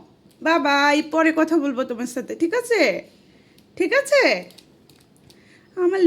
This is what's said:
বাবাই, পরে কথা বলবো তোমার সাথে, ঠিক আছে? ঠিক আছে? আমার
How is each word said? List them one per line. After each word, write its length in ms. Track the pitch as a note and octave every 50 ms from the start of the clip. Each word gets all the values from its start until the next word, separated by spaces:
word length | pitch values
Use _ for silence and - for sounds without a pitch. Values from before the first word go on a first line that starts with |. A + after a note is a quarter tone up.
| - _ _ _ _ _ _ -
বাবাই, 560 | - D#4 E4 E4 C#4 C#4+ C#4 C#4 C#4+ D4 C#4+ D4+ D4+ D4+ D#4
পরে 180 | D#4+ D#4+ D#4+ D#4 D#4+
কথা 160 | D#4 D#4+ E4 E4 C#4
বলবো 180 | C#4+ B3 A#3 C4 B3+
তোমার 180 | B3 G#3+ B3 B3 -
সাথে, 180 | C4 - - A3 -
ঠিক 120 | E4 E4 G#4+ B4
আছে? 200 | A#4+ - A#4 G4+ D4 A3 E3+ - - - _ _ _ _ _ _ _ _ _ _ _ _ -
ঠিক 140 | - F4+ D#4+ A4+ C#5
আছে? 220 | C5+ C5+ C#5+ C#5 A#4 D4 G#3+ F3+ F3+ - - - - _ _ _ _ _ _ _ _ _ _ _ _ - - _ _ _ _ _ _ _ -
আমার 240 | F#4 F4+ F4 F#4+ F#4+ F4+